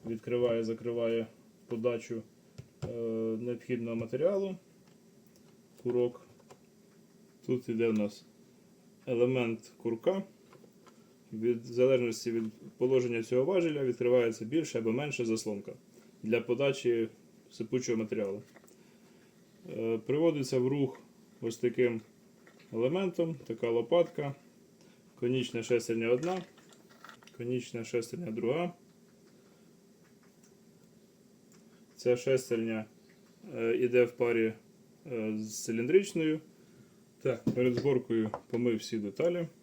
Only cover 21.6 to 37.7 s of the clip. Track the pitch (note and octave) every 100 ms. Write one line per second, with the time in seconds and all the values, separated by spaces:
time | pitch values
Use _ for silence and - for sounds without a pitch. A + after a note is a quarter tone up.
21.6 | B2 A2+ B2 A2+ - - - - - -
22.6 | - A2+ B2 F3 F#3+ E3+ E3 D3 - A2+
23.6 | A#2 A#2 A#2 E3+ E3+ - C#3+ C3+ - -
24.6 | - - - - - - B2 C3 A#2+ A#2
25.6 | G#2+ A#2+ A2 A2+ A2+ B2+ D#3+ F#3 F3+ -
26.6 | - - - - - - - - A#2+ B2+
27.6 | A2+ A#2+ A2+ B2 A2+ B2 F3 A2 A2+ D3
28.6 | F3 - - - - - - - - -
29.6 | - - - - - - - - - -
30.6 | - - - - - _ - - - -
31.6 | - - - - B2 B2 - C3 - A#2
32.6 | A2+ A2 G#2+ - - - - - G3+ B2+
33.6 | A2+ A#2 B2 B2 A#2+ - A#2+ A2+ A2+ A2
34.6 | - - - - - B2 G#2+ G#2+ G#2+ -
35.6 | - A2+ B2 F#3 G3 E3+ D#3 D#3 - -
36.6 | - - - - - - C3+ A#2+ - A2+
37.6 | B2+